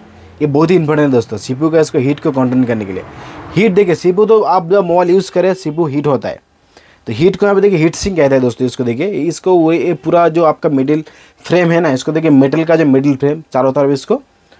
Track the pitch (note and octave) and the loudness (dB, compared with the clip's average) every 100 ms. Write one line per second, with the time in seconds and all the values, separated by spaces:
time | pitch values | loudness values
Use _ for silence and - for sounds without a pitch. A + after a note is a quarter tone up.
0 | - - - - D3+ C#3+ D#3+ F#3 D3+ D3+ | -20 -20 -20 -6 -2 0 2 2 2 0
1 | D3 B2+ A2 G#2 - B2+ D#3 D#3+ D#3 D#3 | 2 0 -2 -6 -8 -4 0 0 0 0
2 | C3 C#3+ D#3+ C3+ B2+ B2+ A#2+ A2+ G2+ F#2 | -2 -2 -2 -2 0 0 0 -2 -6 -10
3 | - - - - - D3 A3 F3+ G3 D#3 | -12 -18 -20 -18 -6 0 2 2 2 2
4 | F3+ F3+ G#3+ A3 G3+ F3+ E3 G3 F3+ E3+ | 0 0 2 2 2 0 0 0 2 0
5 | F3 F#3 F#3 F#3 F3+ F#3 D#3 D3+ E3 C#3 | 2 2 0 -2 0 -2 -4 -4 -4 -2
6 | D3 B2+ G#2 - _ _ _ - _ _ | -2 -2 -4 -10 _ _ _ -20 _ _
7 | - A2+ E3+ F#3+ G3+ G3 G3+ F#3 D#3+ - | -12 0 0 2 0 2 2 2 0 -2
8 | G3+ F3+ C#3+ C3+ B2+ A#2 B2+ - B2 A#2 | -4 0 2 2 0 -2 -6 -4 -4 -4
9 | F#3 F3 D#3 D#3+ F#3 F#3 D#3+ E3 C#3 E3+ | -4 -4 -4 -4 0 2 2 0 -2 -4
10 | D#3+ E3+ E3+ D#3 E3 D3 - C#3 C3+ D3+ | 0 2 2 2 0 0 -2 0 0 -2
11 | D#3 - - _ - E3+ E3+ E3+ E3+ C3 | -4 -16 -20 _ -2 0 2 2 0 -2
12 | - D#3 D#3+ C#3 C#3 D#3 D#3+ D#3+ D#3 C3+ | -2 -2 2 4 4 2 0 2 2 2
13 | C#3+ C3+ C#3+ D#3 D#3 C3 C3 C3+ C#3 C#3 | 2 0 -2 -4 -6 -2 0 0 0 -2
14 | - C4 - _ _ _ | -2 -6 -6 _ _ _